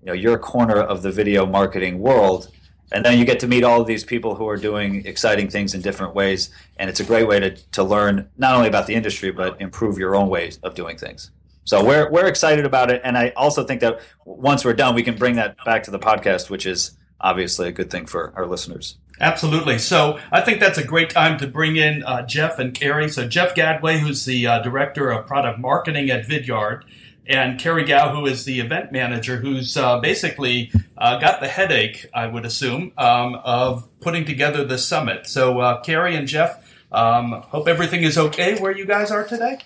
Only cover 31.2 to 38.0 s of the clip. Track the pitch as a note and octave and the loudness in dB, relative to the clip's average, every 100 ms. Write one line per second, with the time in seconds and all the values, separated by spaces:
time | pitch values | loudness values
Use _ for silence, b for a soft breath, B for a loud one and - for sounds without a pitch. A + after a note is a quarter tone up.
31.2 | D#3 F#3 C3+ - F#3+ C3 G#2+ - - B2 | 2 2 -4 -2 0 2 0 -4 -12 -6
32.2 | A#2 A#2 A#2 - C3 B2+ F3+ - B2 A#2+ | -6 -6 -8 -6 -4 -4 -8 0 2 2
33.2 | B2 A#2+ B2+ B2 B2+ B2 - _ E3+ E3 | 0 -6 -2 0 0 -2 -10 _ -6 -4
34.2 | D3+ C#3 C#3 D3 B2+ B2+ - D#3+ B2 F#2 | -4 -2 0 0 -2 -4 -2 -2 -2 -6
35.2 | - C3+ B2+ B2 B2 A#2+ - D#3+ F3+ D#3+ | -6 2 2 4 2 0 -2 0 0 -2
36.2 | C3+ D3+ E3 - b b b - A2+ A#2+ | -4 0 0 -2 b b b 0 2 2
37.2 | A#2+ A#2 - D3 D3+ D#3+ E3+ F3 | 0 -8 -8 -4 0 0 0 0